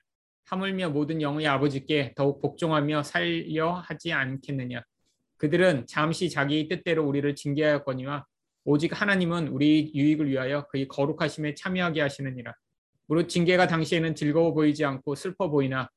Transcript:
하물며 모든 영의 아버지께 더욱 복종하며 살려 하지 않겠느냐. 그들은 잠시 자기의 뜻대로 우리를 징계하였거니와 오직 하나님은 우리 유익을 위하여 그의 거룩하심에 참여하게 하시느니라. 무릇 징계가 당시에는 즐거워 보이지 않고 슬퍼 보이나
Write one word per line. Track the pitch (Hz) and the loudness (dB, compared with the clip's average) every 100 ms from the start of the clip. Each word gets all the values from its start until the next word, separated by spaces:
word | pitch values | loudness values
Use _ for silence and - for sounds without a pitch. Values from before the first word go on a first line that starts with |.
| - _ _ _ _ | -14 _ _ _ _
하물며 | 190 196 190 180 | -4 -2 -2 -2
모든 | 143 151 160 | -2 -2 -2
영의 | 147 151 156 | -2 0 0
아버지께 | 135 143 135 - 151 127 - | 2 2 0 0 0 0 0
더욱 | 139 139 | 0 0
복종하며 | 143 - 165 156 147 151 | -4 -2 0 2 2 0
살려 | 143 175 175 165 - 156 160 | -2 -2 0 -2 -4 -2 -2
하지 | 180 165 147 170 | -4 -8 -10 -4
않겠느냐. | 156 131 135 - 139 127 123 - _ _ _ _ _ | -2 -2 -6 -6 -6 -6 -8 -12 _ _ _ _ _
그들은 | 156 170 185 147 117 | 0 4 4 2 -2
잠시 | - 156 160 180 | -2 0 0 -2
자기의 | - 139 151 156 | 0 0 0 -2
뜻대로 | 180 185 165 147 | -4 -2 0 0
우리를 | 143 143 139 | 0 -2 -2
징계하였거니와 | 147 143 151 147 139 131 127 143 - _ _ _ - | -4 0 2 2 -2 -6 -6 -8 -10 _ _ _ 0
오직 | 147 160 - | 2 2 0
하나님은 | 208 196 170 170 151 | 2 2 2 0 -2
우리 | 131 147 156 151 | 2 4 4 2
유익을 | 143 147 151 147 | 2 2 4 2
위하여 | 135 131 143 139 | 0 0 -4 -4
그의 | 135 131 | -6 -4
거룩하심에 | - 143 151 156 151 151 | -2 -2 0 -2 -2 -6
참여하게 | - 185 185 175 160 | -6 -4 -2 0 0
하시느니라. | 143 - 135 127 117 - _ _ _ _ - | -2 -2 -8 -8 -12 -16 _ _ _ _ -2
무릇 | 156 170 | 0 2
징계가 | 175 175 180 175 | 2 4 6 4
당시에는 | 165 151 175 160 156 | 2 2 0 0 0
즐거워 | 151 151 165 151 | 0 2 2 4
보이지 | 151 147 | 2 2
않고 | 147 131 - | 0 -2 -6
슬퍼 | 139 185 180 185 | -6 -6 -4 0
보이나 | 147 135 131 123 | 0 0 -2 -6